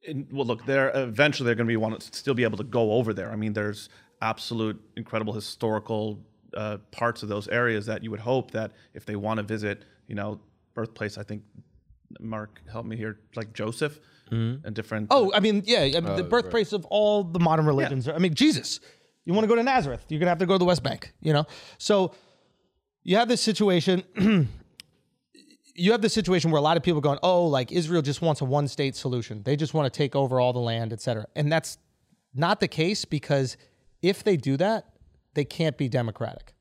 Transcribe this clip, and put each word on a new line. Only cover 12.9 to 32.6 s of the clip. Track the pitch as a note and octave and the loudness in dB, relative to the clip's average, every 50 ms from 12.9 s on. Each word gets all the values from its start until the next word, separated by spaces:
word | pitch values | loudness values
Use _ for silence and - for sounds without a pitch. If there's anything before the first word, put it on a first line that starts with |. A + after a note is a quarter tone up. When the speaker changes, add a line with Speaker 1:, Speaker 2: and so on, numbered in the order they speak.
| A2 A2 | -8 -8
Speaker 1:
here, | G#2+ A2 G#2+ G#2 _ _ _ | -8 -8 -10 -12 _ _ _
like | - A2+ G#2+ A2 | -12 -12 -10 -10
Joseph | - G#2+ G#2+ A#2 - D3+ D3 D3 - _ _ _ _ _ _ | -8 -8 -8 -4 -4 -6 -6 -6 -10 _ _ _ _ _ _
Speaker 2:
Mm-hmm. | A2+ A2+ A2+ A2+ B2+ C3+ D#3 | -4 -2 -2 -2 -4 -6 -10
Speaker 1:
and | G#2+ G#2 | -10 -8
different, | A2+ G#2+ - A2+ A2 G#2+ G#2 | -8 -8 -6 -6 -6 0 2
Speaker 3:
Oh, | - C#3+ A3+ F#3+ | 4 4 4 4
Speaker 1:
uh, | G3+ | 2
Speaker 3:
I | G#3 | 2
mean, | F#3+ G#3+ G#3 G3+ F#3 | 2 4 2 2 2
yeah, | G#3+ A#3 A3 | 2 2 4
I | D#3 - C3+ E3+ | 4 2 2 0
mean, | E3+ G3+ G3 | 0 0 -2
the | F#3+ F3+ | -2 0
Speaker 2:
Oh, | |
Speaker 3:
birthplace | - G#3 A#3+ A#3 F#3 F3 A#3 G#3 - | 2 0 0 0 0 0 -2 -2 0
Speaker 2:
right. | G#3+ G3+ | -2 -6
Speaker 3:
of | D#3+ | -6
all | - - G#3 G#3+ G#3 G#3 G#3 | 0 0 2 4 4 4 2
the | G3+ E3+ E3 F3+ | 0 0 0 2
modern | E3+ E3 D#3 D#3+ D#3 | 4 4 4 4 4
religions. | D3+ D3 C3+ - - C#3+ C3 A#2 B2+ | 4 4 4 2 0 -2 -2 -4 -4
Speaker 1:
Yeah. | D#3 | 0
Speaker 3:
I | D#3+ | 0
mean, | F3+ F#3 D#3 | 2 2 2
Jesus. | - C4 D#4 C4 D3+ - - - - _ - - _ _ _ _ _ _ | 4 4 4 4 2 -2 -6 -10 -10 _ -20 -20 _ _ _ _ _ _
You | - F3 | 0 2
wanna | G#3 A3 G#3 | 2 4 4
go | A#3 | 4
to | A#3 A3+ | 4 4
Nazareth, | C4+ C4+ C4 F3 C#3+ B2 A#2 - - | 4 2 2 2 0 -4 -8 -8 -8
you're | D3+ D3+ | -4 0
gonna | E3+ F3+ | 2 2
have | F3 D#3+ | 2 2
to | F#3+ | 2
go | E3+ G3 | 2 4
to | F#3+ | 4
the | F3+ | 4
West | F3+ F3+ D3 A#2+ | 4 2 2 0
Bank, | C3+ - - - - _ _ | -4 -6 -6 -10 -18 _ _
you | - D#3 D3+ | -2 2 2
know? | D3 D3+ - - - - - - _ | 2 2 0 -8 -20 -20 -20 -20 _
So | - - G#3+ G3 F#3 F3 - - _ _ _ _ _ _ _ _ _ _ _ _ _ _ _ _ _ | 0 2 4 4 4 2 -2 -10 _ _ _ _ _ _ _ _ _ _ _ _ _ _ _ _ _
you | - F3 G#3 | 2 4 4
have | A#3+ A3+ | 4 4
this | B3 - | 2 2
situation, | - A3 G#3 - G#3+ G3+ F#3 E3+ D3 F#3+ F#3 F3 F#3 - _ | 2 0 2 2 4 4 4 4 4 4 2 2 0 -4 _
<clears throat> | - F#3 G#3+ A3 F#3 D3 G#2+ - - - _ _ _ - _ _ _ _ _ _ _ _ _ _ - _ _ - _ _ _ _ | 2 4 4 6 4 4 2 -2 -10 -20 _ _ _ -20 _ _ _ _ _ _ _ _ _ _ -20 _ _ -20 _ _ _ _
you | - F3 F#3 | 0 4 4
have | A3+ A#3 | 4 4
this | - G#3+ - | 4 2 2
situation | A3 G3 E3+ F#3 F3 D3+ E3 | 2 0 2 2 2 4 4
where | D#3+ D3 | 2 4
a | |
lot | C#3+ D3+ E3 E3+ | 4 4 2 2
of | - | 2
people | F3 E3+ D3+ | 2 0 2
are | |
going, | C#3 D3 C#3 C#3+ - | 2 0 0 2 2
"Oh, | F3+ F#3 F3 F3 | 2 4 4 4
like, | E3+ C#3+ C3 B2+ - | 4 2 2 0 0
Israel | - F3+ E3 D3+ F3+ E3+ | -2 -2 -2 2 0 0
just | D3 C#3 C#3+ - | 0 0 -2 0
wants | - E3 D3+ - | 0 0 0 0
a | D3+ | 0
one-state | B2+ C3+ D3 D3 C3+ - - C#3+ C3+ B2+ | 0 2 0 0 0 -2 -2 -4 -4 -4
solution. | - - C3+ B2 B2 A2+ - G#2+ G#2+ G2+ | -4 -4 -4 -2 -2 -4 -6 -10 -8 -2
They | - C#3+ | -2 0
just | C#3+ D#3+ C3+ - | 0 0 -2 0
wanna | D#3+ D3 C3 | 0 0 0
take | - - D3+ C3+ - | 0 0 -2 0 2
over | C#3+ C#3 C3 B2+ B2+ | 0 0 2 2 2
all | B2 B2 B2 | 2 2 2
the | B2 | 0
land, | A#2+ A#2 A2+ A2+ A#2 A2 A#2 | -2 -2 -2 -2 -4 -4 -6
et | A2 | -6
cetera" | - - A#2+ A2 G#2+ - _ | -4 -4 -4 -4 -4 -8 _
And | D3 D3+ D3 | -2 0 2
that's | D#3+ E3 D#3 - - _ _ _ _ _ _ _ _ _ _ _ _ | 2 0 -2 -4 -14 _ _ _ _ _ _ _ _ _ _ _ _
not | B2+ D#3 E3+ G#3 - | -2 2 2 2 2